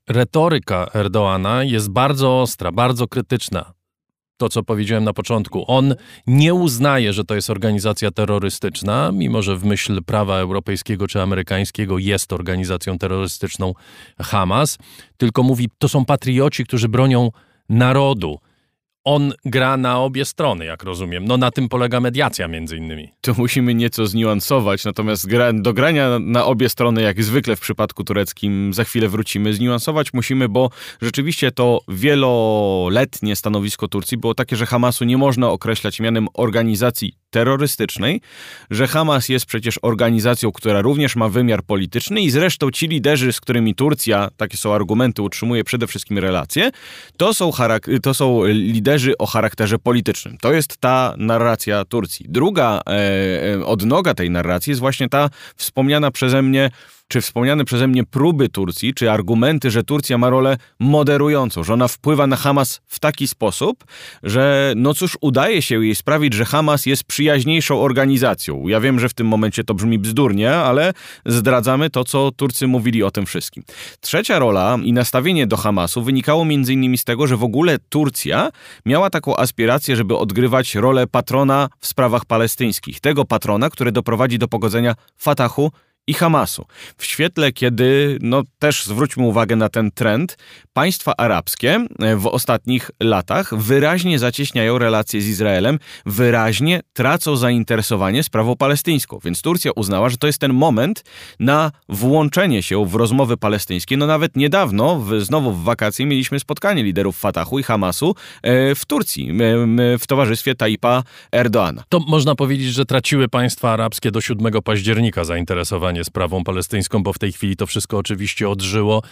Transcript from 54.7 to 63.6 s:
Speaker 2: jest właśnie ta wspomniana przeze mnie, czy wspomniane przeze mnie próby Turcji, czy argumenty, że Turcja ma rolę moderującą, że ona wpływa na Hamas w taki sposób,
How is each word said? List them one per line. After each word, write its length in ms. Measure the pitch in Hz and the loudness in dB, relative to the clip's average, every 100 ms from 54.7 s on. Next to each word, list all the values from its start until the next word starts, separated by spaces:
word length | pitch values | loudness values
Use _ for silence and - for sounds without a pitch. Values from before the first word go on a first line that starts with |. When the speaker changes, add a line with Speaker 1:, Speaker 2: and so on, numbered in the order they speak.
Speaker 2:
jest 80 | 131 | -2
właśnie 300 | 135 131 127 | -2 -2 -2
ta 200 | 139 147 - - - | 0 0 -4 -18 -12
wspomniana 560 | - - 135 147 147 | -6 0 2 2 0
przeze 300 | - 131 135 | 0 0 2
mnie, 300 | 131 135 135 - - - _ | 2 2 0 -4 -18 -20 _
czy 140 | 123 | -4
wspomniane 440 | - 120 127 147 131 | -2 -2 0 0 0
przeze 220 | 123 131 | 0 2
mnie 160 | 127 | 2
próby 460 | - 135 160 151 120 | 0 0 2 2 0
Turcji, 440 | - 90 - 117 | 0 -4 -2 -4
czy 180 | 135 113 | 0 2
argumenty, 600 | 110 92 113 135 156 127 | 2 2 2 2 0 0
że 120 | 113 | -2
Turcja 340 | - 147 - 120 | 0 -4 0 0
ma 120 | 123 | 2
rolę 280 | 131 131 127 - - | 2 2 0 -6 -2
moderującą, 840 | 131 151 143 143 147 147 123 87 | 2 4 4 2 2 2 0 -4
że 100 | 82 | -2
ona 140 | 117 123 | 0 0
wpływa 400 | - 143 143 139 | 0 0 2 2
na 80 | 131 | 2
Hamas 460 | 139 143 127 - _ | 2 2 0 -6 _
w 120 | - | -4
taki 280 | 151 - 139 | -4 -2 -6
sposób, 560 | - 107 - | -2 -2 0